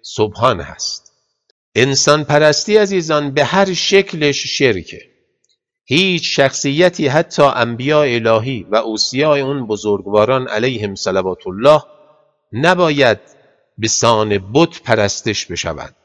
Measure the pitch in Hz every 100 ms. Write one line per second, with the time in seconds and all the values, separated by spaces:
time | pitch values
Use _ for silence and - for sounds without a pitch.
0 | - - 107 104 123 95 76 80 - -
1 | _ _ _ _ _ _ _ 113 135 135
2 | - 151 147 147 151 147 - 214 202 190
3 | 160 151 147 135 139 190 196 170 - 196
4 | 196 170 147 135 - - 135 95 82 -
5 | - _ _ _ _ _ _ _ _ 139
6 | 190 170 - - 135 - 139 143 180 175
7 | 147 147 170 - 143 123 120 117 131 151
8 | 147 120 113 113 117 123 85 107 110 107
9 | - 127 151 143 135 143 113 107 107 101
10 | 98 104 110 131 127 107 120 117 104 95
11 | - 95 92 90 95 95 135 151 - _
12 | _ _ _ _ _ 107 160 180 170 143
13 | 127 104 _ _ _ _ _ - 110 -
14 | 117 113 107 101 95 127 165 - - 110
15 | 101 - 117 104 - 87 85 76 - _